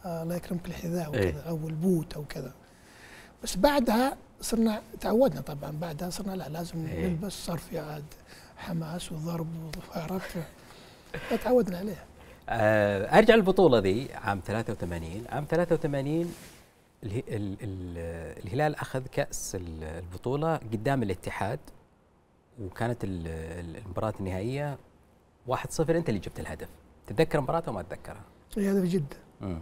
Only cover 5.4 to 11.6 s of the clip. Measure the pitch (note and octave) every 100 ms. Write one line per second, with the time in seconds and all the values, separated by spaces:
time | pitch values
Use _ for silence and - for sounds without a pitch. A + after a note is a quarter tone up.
5.4 | - C#3+ D3 D3+ E3+ D3+ F3+ E3+ G3+ F#3+
6.4 | - D#3 E3+ E3 D#3+ - F3+ E3 G3 -
7.4 | - E3+ - E3 D3+ D3+ D3 - - -
8.4 | - - - E3+ D#3 F3 - D#3+ D#3+ E3+
9.4 | D#3+ E3 D#3+ D#3 - - D#3+ F#3+ - F3+
10.4 | D#3 - - - - - - D#3+ - A3+
11.4 | - B3+